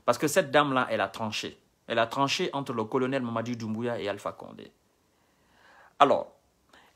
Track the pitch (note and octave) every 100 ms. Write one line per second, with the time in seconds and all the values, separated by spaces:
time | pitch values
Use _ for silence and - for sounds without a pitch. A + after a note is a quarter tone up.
0 | - A#2+ D#3 F#3+ C#3+ D3 D3 C3 A#2+ A2
1 | G2 - A2 A2 D#2+ - _ _ - A2+
2 | A2+ C#3 C#3 - F3+ C#3 C3+ A#2 G#2+ C3+
3 | B2+ C3+ A#2+ A2+ A#2 A#2 A2 A2 A#2+ A2+
4 | G2 G2+ F2 - G1+ - - _ _ _
5 | _ _ _ _ _ _ - - - -
6 | C#3 F#2+ - - _ _ _ - -